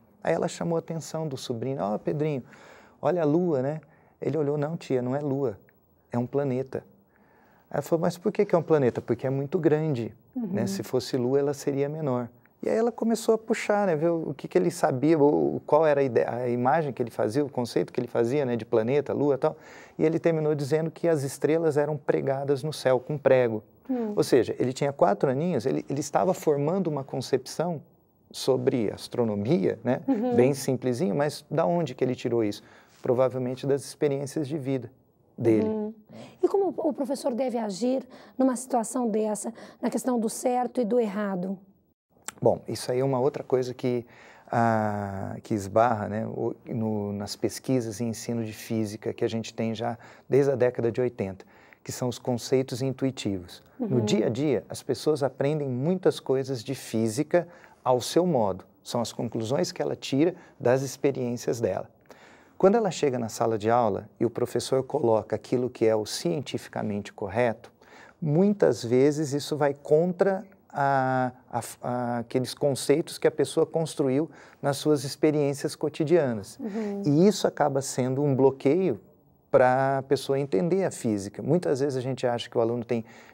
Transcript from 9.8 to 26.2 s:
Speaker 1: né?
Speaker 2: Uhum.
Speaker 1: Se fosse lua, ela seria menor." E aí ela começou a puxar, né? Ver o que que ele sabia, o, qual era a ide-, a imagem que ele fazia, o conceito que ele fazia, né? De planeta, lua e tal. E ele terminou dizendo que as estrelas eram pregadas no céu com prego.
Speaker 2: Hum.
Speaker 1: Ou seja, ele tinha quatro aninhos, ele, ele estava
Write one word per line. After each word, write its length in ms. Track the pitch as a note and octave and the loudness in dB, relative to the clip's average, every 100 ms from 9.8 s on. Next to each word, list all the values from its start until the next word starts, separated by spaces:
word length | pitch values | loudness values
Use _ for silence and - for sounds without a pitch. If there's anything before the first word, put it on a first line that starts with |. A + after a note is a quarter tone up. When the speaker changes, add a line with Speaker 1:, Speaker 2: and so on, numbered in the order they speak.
| D#3 B2+ A2+ - _ C4 | 2 -2 -4 -10 _ -10
Speaker 1:
né? 240 | A3 F#3 | -6 -4
Speaker 2:
Uhum. 40 | F#3+ | -2
Speaker 1:
Se 160 | G3 | -4
fosse 320 | A2+ B2+ A#2 C3+ | -2 -2 -2 -2
lua, 220 | B2 C#3 | 2 2
ela 140 | C#3+ | 0
seria 340 | C#3 - C#3 C#3+ | -2 -4 -2 -2
menor." 400 | D#3 D3+ B2 A#2+ - _ _ | -2 -2 -2 -4 -10 _ _
E 60 | - | -2
aí 80 | A3 | 2
ela 160 | A#3 | 0
começou 420 | A#3 A3+ A3+ - | 0 0 0 2
a 40 | A3 | 0
puxar, 500 | - G#3+ - G3+ G3+ | 0 -2 2 2 2
né? 80 | D#3 | 2
Ver 140 | E3 | 2
o 220 | E3+ D#3+ | 0 -2
que 120 | C#3+ - | -8 -2
que 100 | F3+ | 2
ele 140 | F3+ | 2
sabia, 480 | - D#3+ C3 D3 E3 | 2 0 2 4 6
o, 420 | C#3+ D#3+ - - - | 6 6 2 0 2
qual 180 | D3+ | 4
era 160 | D#3+ C#3+ | 6 4
a 40 | |
ide-, 180 | C#3 A2+ | 4 2
a 240 | - A#2+ B2+ | 0 0 -2
imagem 440 | A#2+ B2 D#3 D3+ | 0 2 2 0
que 100 | A2+ | -4
ele 80 | A#2+ | -4
fazia, 340 | - A2 A#2 | -2 -2 0
o 40 | C#3+ | -2
conceito 440 | - A#2+ - F2 | -2 -2 -2 -2
que 60 | - | -4
ele 80 | B2 | -2
fazia, 380 | A#2+ A#2 C#3+ | 0 0 0
né? 100 | C3+ | 0
De 100 | A#2+ | -2
planeta, 480 | A2 A2+ A2 C#3+ C#3 | 0 0 2 0 0
lua 220 | G#2+ C#3+ | 0 0
e 40 | C3 | 2
tal. 180 | D#3 D#3 - - - - | 0 -4 -12 -20 -18 -2
E 60 | |
ele 160 | D#3 E3 | 0 2
terminou 340 | E3+ D#3+ D3+ | 0 2 0
dizendo 340 | D3+ C#3+ D#3 D#3+ | 0 0 0 -2
que 200 | - E3+ | -2 0
as 160 | D#3+ | 0
estrelas 520 | C3+ - C#3 D#3+ E3 C#3+ | -2 -2 0 2 2 2
eram 200 | D3 D3+ | 0 -2
pregadas 680 | - D#3+ C#3 C3+ C#3 C#3 | -2 0 0 -2 0 -2
no 100 | D3+ | -2
céu 280 | D3 B2+ B2+ | -2 2 2
com 180 | - D3+ | 0 0
prego. 460 | C#3 C3 B2 A2 - _ - | 4 6 4 0 -6 _ -6
Speaker 2:
Hum. 220 | B3+ A3 | -4 -2
Speaker 1:
Ou 80 | G#3 | 0
seja, 320 | A#2+ C#3 G#2 - | 4 4 4 0
ele 120 | B2+ | -2
tinha 200 | C3 C#3+ | 0 -4
quatro 360 | C#3 F3+ G3+ D3 | 2 2 4 2
aninhos, 380 | B2+ E3+ D3+ - | 2 0 0 0
ele, 180 | D3 - | -2 -2
ele 80 | C#3+ | -6
estava 340 | D3 E3 | -2 0